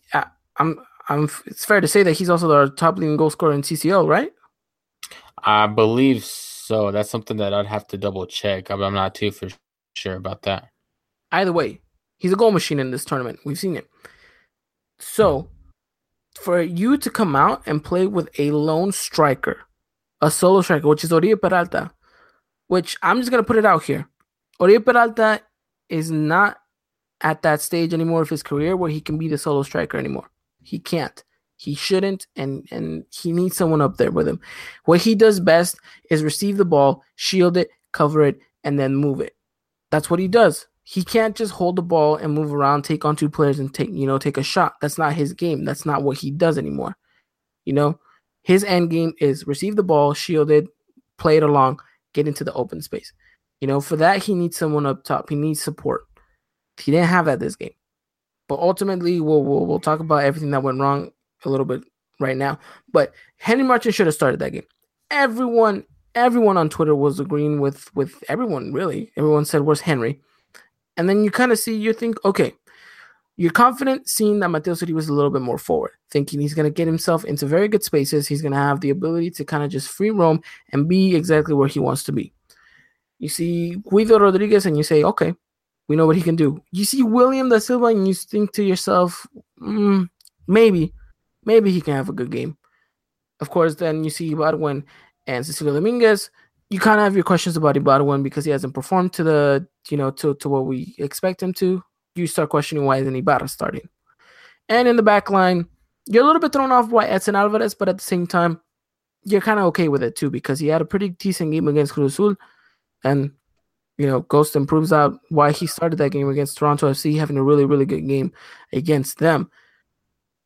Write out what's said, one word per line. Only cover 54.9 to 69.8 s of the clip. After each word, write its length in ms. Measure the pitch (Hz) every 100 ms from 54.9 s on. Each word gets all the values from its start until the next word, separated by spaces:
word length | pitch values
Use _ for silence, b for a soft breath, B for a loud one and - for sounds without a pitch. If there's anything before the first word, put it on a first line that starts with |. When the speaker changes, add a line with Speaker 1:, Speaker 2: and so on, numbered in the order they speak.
| 135
Speaker 1:
top. 260 | - 143 -
He 60 |
needs 260 | 147 151 151
support. 460 | - 156 147 - - _ _ _ _ _ _ -
He 120 | -
didn't 160 | 156 170
have 160 | 180
that 160 | 160 95
this 160 | - -
game. 180 | - - _ _ _ _ _ _ _
But 140 | 139
ultimately, 600 | 175 185 196 185 175 175
we'll, 220 | 151 151
we'll, 240 | 139 143 170
we'll 140 | 147
talk 180 | - 156
about 240 | 160 147
everything 300 | 143 156 147
that 100 | 139
went 180 | 135 131
wrong 300 | 139 143 - _ _ _
a 40 | 139
little 180 | 135 127
bit 160 | 127 - _ _ _
right 180 | 135 131
now. 220 | 139 147 B B _
But 200 | 160 - b b _
Henry 280 | - 240
Martin 280 | 262 240 233
should 140 | 208 175
have 80 |
started 260 | 151 139 -
that 120 | 135
game. 140 | - - _ _ _ _
Everyone, 760 | 285 269 226 247 233 226 202 - _ _
everyone 420 | 233 247 240 214 190
on 120 | 156
Twitter 260 | - 156
was 260 | 147 143 139
agreeing 400 | 139 147 147 147
with, 340 | 139 143 -
with 300 | - 135 - -
everyone, 440 | 185 240 147 -
really. 400 | 143 190 - 226 -
Everyone 280 | 151 151
said, 160 | 147 151
"Where's 220 | 143 147